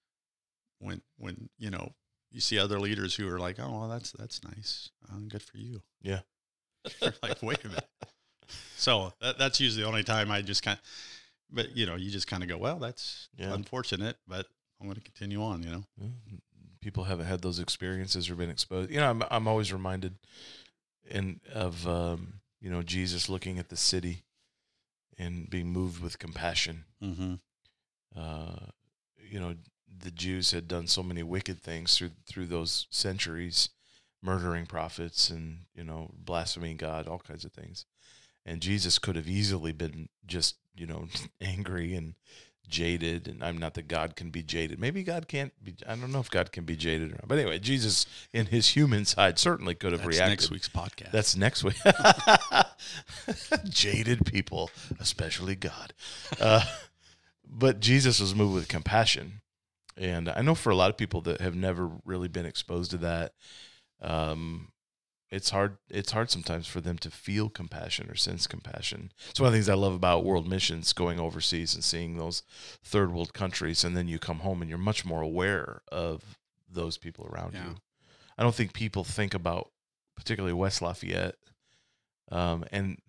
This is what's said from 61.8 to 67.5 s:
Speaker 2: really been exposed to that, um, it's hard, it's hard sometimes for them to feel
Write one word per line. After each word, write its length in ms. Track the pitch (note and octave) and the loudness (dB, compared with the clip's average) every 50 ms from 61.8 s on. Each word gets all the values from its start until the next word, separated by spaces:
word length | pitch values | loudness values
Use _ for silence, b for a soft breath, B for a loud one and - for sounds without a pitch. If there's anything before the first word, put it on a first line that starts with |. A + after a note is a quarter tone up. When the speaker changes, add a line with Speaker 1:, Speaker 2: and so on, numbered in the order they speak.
| F2+ E2+ D#2 - - | -2 -4 -4 -8 -8
Speaker 2:
really 220 | - F#2 F2+ F2+ F2 | -6 -4 -2 -2 -2
been 180 | D#2+ F2+ E2+ | -2 -4 -4
exposed 460 | E2 - - - - F2 F2 F2+ F2 | -4 -4 -6 -6 -4 -2 -2 -2 -2
to 60 | F2+ F2 | -2 -2
that, 360 | E2+ E2+ E2+ E2 E2+ - B B B B B B B B B B B B _ _ | 0 0 0 0 -2 -4 B B B B B B B B B B B B _ _
um, 680 | - D#2+ E2 D#2+ D#2+ D#2 D#2 D#2+ E2 E2 E2 E2+ E2 - _ _ _ _ _ _ _ _ _ _ _ _ | -6 -2 0 0 0 0 -2 -2 -4 -6 -8 -10 -12 -14 _ _ _ _ _ _ _ _ _ _ _ _
it's 200 | F#2+ G2 - - | -8 -4 -2 0
hard, 280 | - G2 G2+ G#2 G2 - _ _ | 2 4 2 2 0 -4 _ _
it's 220 | - G2+ G2 - | -6 -4 -4 0
hard 180 | - A2 A#2 A#2+ | 0 0 2 2
sometimes 380 | - F2 E2 - E2+ E2 E2 - | 0 -2 0 -2 -4 -4 -4 -4
for 120 | - F2+ | -6 -6
them 180 | D#2+ F2 F2 E2 | -4 -4 -4 -4
to 120 | - E2 | -6 -8
feel 380 | - - - - G2+ G#2 G#2+ G#2+ | -12 -10 -6 -2 0 0 0 0